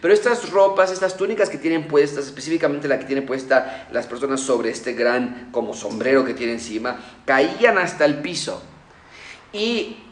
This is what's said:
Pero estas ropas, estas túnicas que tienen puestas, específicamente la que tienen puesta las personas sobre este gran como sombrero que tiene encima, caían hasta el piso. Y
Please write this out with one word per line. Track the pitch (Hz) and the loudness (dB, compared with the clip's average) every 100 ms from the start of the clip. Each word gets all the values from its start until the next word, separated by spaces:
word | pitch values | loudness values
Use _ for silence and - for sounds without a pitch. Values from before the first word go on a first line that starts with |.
Pero | 165 | 6
estas | 208 226 233 - | 4 4 0 0
ropas, | 185 196 185 185 | 4 4 6 2
estas | 185 185 185 | 2 -2 -2
túnicas | 196 220 196 | -2 0 0
que | 135 | 0
tienen | 160 165 151 | -2 -2 2
puestas, | 147 147 143 139 | 4 4 0 -8
específicamente | - 151 165 151 143 143 | -10 -4 0 0 0 -2
la | 131 | -2
que | 131 | -2
tienen | 139 - | -4 -2
puesta | 135 - 131 - - - | -6 2 2 2 -10 -6
las | 117 117 | -6 -4
personas | 120 139 135 | -6 -2 -2
sobre | - 120 113 | 0 0 0
este | 117 123 | -4 -6
gran | 117 120 123 123 - - | 0 2 2 -2 -6 -6
como | 120 107 | -4 -4
sombrero | 107 104 110 127 135 | -6 -8 -4 2 4
que | 127 | 2
tiene | 117 117 | -2 -4
encima, | 117 113 110 120 123 - - | -4 -6 -6 -4 -8 -12 -12
caían | - 135 160 - 233 202 | 0 2 2 4 4 4
hasta | 175 - | 0 2
el | 151 147 | 2 2
piso. | 185 165 - - - - - - - - - - - | -4 -8 -8 -8 -12 -20 -20 -20 -20 -20 -20 -20 -12
Y | 208 220 233 - - - | -4 -2 -2 -4 -10 -6